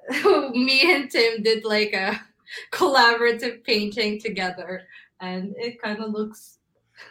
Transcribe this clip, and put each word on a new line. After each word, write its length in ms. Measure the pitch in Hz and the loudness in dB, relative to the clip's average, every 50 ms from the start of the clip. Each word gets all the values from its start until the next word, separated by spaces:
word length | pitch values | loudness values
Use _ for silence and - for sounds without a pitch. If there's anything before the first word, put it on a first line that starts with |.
| - - | -10 -8
<laughs> 420 | 262 - - 415 349 294 277 262 233 | -4 0 2 4 4 4 2 -2 0
me 400 | 247 254 269 269 262 285 349 320 | 0 0 2 4 4 4 4 4
and 160 | 277 262 - | 2 0 -2
Tim 320 | - 277 233 226 226 220 | 0 2 2 2 0 0
did, 220 | 214 226 220 214 214 | 0 0 0 0 0
like, 280 | 220 208 214 208 208 208 | 0 0 0 0 0 -2
a 260 | 190 190 202 208 - - _ _ _ _ - | -2 -2 -4 -4 -6 -8 _ _ _ _ -18
<laughs> 240 | - - - - | -18 -18 -14 -8
collaborative 920 | - - 359 302 269 262 233 233 233 226 233 233 226 226 262 247 240 - _ | -2 0 2 4 6 6 6 6 6 4 2 2 2 0 -2 -6 -6 -6 _
painting 560 | - 226 208 208 208 - 226 214 208 208 214 | -2 0 0 0 -2 -2 -2 -2 -2 -2 -4
together, 600 | - 214 185 190 185 180 180 185 170 180 185 180 - - - - - _ _ - | -6 -6 -4 -4 -4 -4 -6 -8 -10 -10 -10 -12 -12 -16 -20 -20 -20 _ _ -14
and 340 | 185 185 185 185 190 208 202 - | -10 -8 -8 -6 -8 -8 -8 -8
it 240 | 233 240 240 - | -8 -8 -8 -8
kinda 240 | 233 214 208 214 220 | -8 -6 -6 -6 -6
looks 520 | 214 208 214 214 214 - - - - _ _ _ _ _ _ _ _ _ - - - | -6 -4 -4 -4 -6 -8 -14 -20 -20 _ _ _ _ _ _ _ _ _ -20 -20 -20